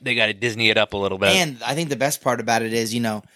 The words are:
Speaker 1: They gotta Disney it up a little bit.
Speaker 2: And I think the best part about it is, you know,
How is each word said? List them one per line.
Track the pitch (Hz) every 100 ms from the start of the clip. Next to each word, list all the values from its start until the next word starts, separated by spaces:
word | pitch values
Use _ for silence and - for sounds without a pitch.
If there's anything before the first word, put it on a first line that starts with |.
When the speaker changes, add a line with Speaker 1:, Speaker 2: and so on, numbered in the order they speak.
Speaker 1:
They | 127 117
gotta | 107
Disney | 98 120 110 110
it | 110
up | 104
a | 101
little | 98 95
bit. | 98
Speaker 2:
And | 190 165 120
I | 117 147
think | 165
the | 127
best | 139 147
part | 135 120
about | 110 113
it | 113
is, | 113 113
you | 120
know, | 113 107 -